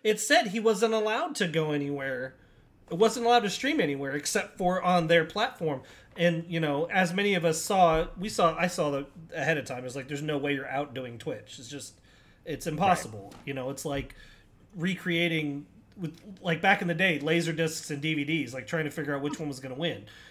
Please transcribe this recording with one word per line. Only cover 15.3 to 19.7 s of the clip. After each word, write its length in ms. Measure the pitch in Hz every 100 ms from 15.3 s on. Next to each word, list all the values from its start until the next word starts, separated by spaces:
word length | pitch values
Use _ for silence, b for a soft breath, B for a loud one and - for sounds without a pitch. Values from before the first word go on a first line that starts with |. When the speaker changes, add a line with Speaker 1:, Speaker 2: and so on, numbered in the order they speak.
| 160 151 143 147 - - -
Speaker 1:
with, 220 | 170 - - 196
like, 180 | 185 160
back 220 | 190 196
in 60 | 175
the 60 |
day, 260 | 160 185 151
laser 320 | 147 170 165
discs 380 | 156 160 160 -
and 120 | 147
D 120 | 151
V 100 | 156
Ds, 280 | 143 160 127
like, 140 | 131 -
trying 180 | 170
to 60 | 156
figure 240 | 151 147
out 80 | 143
which 160 | 143 151
one 100 | 156
was 120 | 131
gonna 140 | 131